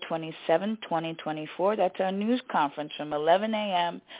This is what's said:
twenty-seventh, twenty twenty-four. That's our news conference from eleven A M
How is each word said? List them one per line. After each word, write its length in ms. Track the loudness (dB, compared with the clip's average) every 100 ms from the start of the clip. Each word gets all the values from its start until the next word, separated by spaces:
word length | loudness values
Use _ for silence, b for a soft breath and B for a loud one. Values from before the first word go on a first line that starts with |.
| 0
twenty-seventh, 760 | -4 -6 -6 2 2 2 -4 -2
twenty 280 | -2 -2
twenty-four. 600 | -4 -6 -6 -6 0 0 4
That's 220 | 2 2
our 140 | 0
news 300 | 0 0 0 0
conference 400 | 0 0 -2 -8
from 200 | -8 -4
eleven 400 | 0 4 4 4
A 180 | -2 0
M 300 | 0 0 -4 -12